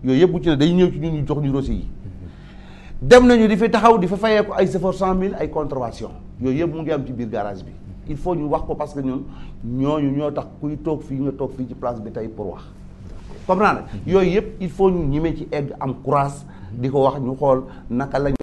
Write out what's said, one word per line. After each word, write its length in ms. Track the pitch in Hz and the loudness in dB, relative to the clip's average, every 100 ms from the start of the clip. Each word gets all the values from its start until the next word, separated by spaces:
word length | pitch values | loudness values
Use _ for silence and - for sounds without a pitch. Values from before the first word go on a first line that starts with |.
Yooyu 160 | 131 131 | 4 4
yëpp 100 | 180 | 4
bu 80 | 165 | 4
ci 60 | 165 | 2
ne 60 | 139 | 4
day 160 | 156 | 4
ñëw 180 | 175 180 | 6 4
ci 80 | 143 | 2
ñun, 120 | 160 | -4
ñu 120 | 156 147 | -2 -2
jox 120 | 147 | 0
ñu 100 | 143 | 0
dossier 240 | 139 135 104 | 0 -2 -4
yi. 120 | - - - - - - - - - - - - | -4 -10 -14 -14 -16 -16 -18 -18 -18 -18 -12 -6
Dem 240 | 131 247 247 | 10 10 10
nañu 220 | 240 220 | 8 6
di 100 | 202 | 4
fi 100 | 226 | 2
taxaw, 280 | 226 226 226 | 6 6 6
di 80 | 180 | 4
fa 80 | 196 | 0
fayeeku 340 | 220 214 202 | 4 4 2
ay 140 | 185 190 | 2 2
chauffeur 260 | 175 185 | 2 -2
cent 220 | 180 190 185 | 0 0 2
mille, 180 | 196 - | 0 -2
ay 100 | 151 | -4
contravention. 640 | 156 139 135 117 - 107 - - - | -2 -4 -4 -6 -6 -12 -12 -16 -4
Yooyu 200 | 127 131 | -2 0
yëpp 140 | 170 160 | -2 -2
mu 60 | |
ngi 100 | 156 | -4
am 140 | 147 120 | -4 -4
ci 60 | |
biir 160 | 120 117 | -6 -4
garage 340 | 110 104 98 | -4 -4 -8
bi. 80 | - - - - - | -12 -14 -16 -14 -10
Il 100 | 147 | -6
faut 180 | 180 170 | -2 -2
ñu 80 | 147 | 0
wax 160 | 160 - | -2 -2
ko 80 | 143 | -6
parce 180 | 147 | -6
que 60 | 143 | -4
ñun, 240 | 131 135 139 - - - 117 | -4 -4 -8 -12 -14 -12 -6
ñooñu 460 | 127 135 151 139 | -2 0 2 0
ñoo 200 | 139 147 | 0 -2
tax 140 | 143 - - | -4 -8 -8
kuy 180 | 147 151 | -8 -6
toog 240 | 165 151 | -4 -6
fii, 160 | - 135 | -6 -4
nga 120 | 139 | -4
toog 200 | 135 131 - | -4 -8 -6
fii 100 | 127 | -10
ci 60 | |
place 260 | - 123 117 | -6 -6 -6
bi 120 | 107 | -8
tey 160 | 117 110 | -8 -8
pour 240 | 110 98 | -8 -10
wax. 80 | - - - - - - - - - - | -10 -16 -18 -18 -18 -16 -16 -14 -10 -2
Comprendre? 340 | 185 202 120 - - - | 4 4 2 -4 -8 2
Yooyu 240 | 190 190 | 4 4
yëpp, 280 | 196 - - | 2 -2 -8
il 80 | 185 | -8
faut 220 | - 190 | 2 2
ñu 120 | 180 147 | 4 0
ñime 280 | 143 165 139 | 0 -2 -4
ci 120 | - | -4
egg, 220 | 147 139 - | -4 -4 -6
am 160 | 139 123 | -6 -4
courage, 420 | 135 143 139 143 - - 95 | 0 0 0 -4 -16 -16 -12
di 180 | 113 131 | -6 0
ko 140 | 139 | 2
wax, 160 | 135 139 | 2 2
ñu 140 | 127 131 | -6 0
xool 280 | 143 131 131 - - | 2 2 0 -14 -6
naka 300 | 120 139 139 | -4 -2 0
lañ. 140 | 143 135 | 0 -2